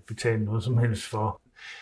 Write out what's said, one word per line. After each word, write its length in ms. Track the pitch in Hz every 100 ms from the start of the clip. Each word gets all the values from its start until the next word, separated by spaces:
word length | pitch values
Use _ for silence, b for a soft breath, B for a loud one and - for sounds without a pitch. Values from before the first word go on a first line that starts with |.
| -
betale 380 | 113 120 110
noget 180 | 107 110
som 160 | 104 120
helst 320 | 120 101 -
for. 300 | 107 107 - _ B B B